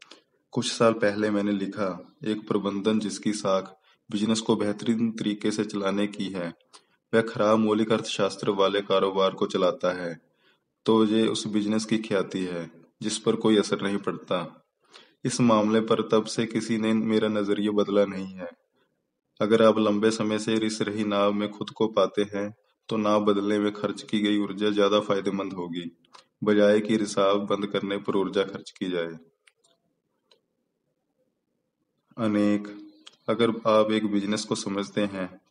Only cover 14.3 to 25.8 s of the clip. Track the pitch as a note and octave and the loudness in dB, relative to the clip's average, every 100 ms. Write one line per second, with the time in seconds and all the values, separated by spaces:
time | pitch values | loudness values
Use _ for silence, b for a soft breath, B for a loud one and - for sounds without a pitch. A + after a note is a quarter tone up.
14.3 | F#2 F2 - _ _ B B B B C3 | -6 -6 -12 _ _ B B B B -6
15.3 | - A#2+ A2 G#2 A2 A2 A2 G#2+ A2 A2 | 2 4 4 4 2 2 0 2 2 2
16.3 | - A2+ A2 A2 A2+ A2 A2 A2 A2 G#2+ | -2 -4 -4 -2 -2 0 0 0 0 0
17.3 | G#2+ G2+ G2+ G#2 G#2 G2+ G2+ G2 F#2+ F#2+ | 0 0 0 0 0 2 2 2 -2 -10
18.3 | F#2 F2 - _ _ _ _ _ _ _ | -12 -14 -16 _ _ _ _ _ _ _
19.3 | - G#2+ A2+ A2 G#2+ G#2+ G#2 A2 A2 G#2+ | -6 2 6 6 6 2 2 2 0 -2
20.3 | G#2+ G#2+ A2 A2 G#2+ G#2 G#2 G#2 G2+ G2+ | -2 -2 -2 -2 -2 -4 -4 -2 0 2
21.3 | G#2 G#2 - G#2+ - A2 G#2+ F#2+ - G2+ | 0 -4 -6 -12 -2 -2 2 0 0 -2
22.3 | G2+ G#2 A2 _ _ - A2 G#2+ G#2+ G#2 | -4 -8 -10 _ _ -8 -2 2 2 2
23.3 | G2+ G2+ G#2 G#2 G#2 G#2 G2+ - G#2+ G#2 | 2 0 0 0 -2 -6 -6 -6 -2 0
24.3 | G#2 G2+ F#2+ G#2 G#2 G2 G#2 G#2 G2 G2 | 0 -2 -2 0 2 4 4 2 -2 -2
25.3 | G2 G2 F#2 F2 E2+ | -4 -6 -8 -8 -8